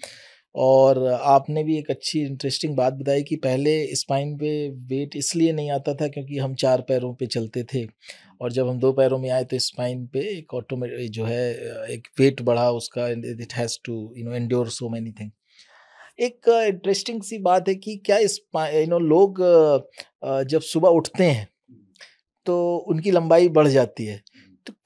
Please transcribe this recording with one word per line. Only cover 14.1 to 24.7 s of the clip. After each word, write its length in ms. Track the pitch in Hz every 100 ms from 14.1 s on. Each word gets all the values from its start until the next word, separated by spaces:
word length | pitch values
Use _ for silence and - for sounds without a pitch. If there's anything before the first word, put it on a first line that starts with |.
| 123
you 80 | 117
know, 120 | 120
endure 300 | 117 123 117 -
so 160 | 120
many 180 | 117 113
thing। 180 | 110 107 - _ _ _ _ _ _ - -
एक, 300 | 240 240 -
अ, 120 | 233
इंटरेस्टिंग 600 | 220 185 - 196 - 226
सी 140 | 196 220
बात 300 | 190 185 180
है 80 | 190
कि 260 | 214 208 196
क्या 220 | 202 208
स्पा-, 440 | - - 165 156
you 180 | 151 160
know, 120 | 170
लोग, 400 | 165 160 196 185
अ, 360 | 180 170 156 139 - - - _
अ, 200 | 131 135
जब 180 | 131 156
सुबह 280 | 151 160 175
उठते 340 | 170 156 -
हैं 260 | 180 127 104 _ _ - _ _ - _ _ _ -
तो 320 | 175 175 175
उनकी 340 | - 160 185
लंबाई 380 | 180 165 165 180
बढ़ 180 | 156 147
जाती 380 | 135 120 - 110
है, 180 | 101 - _ _ _
तो 80 | -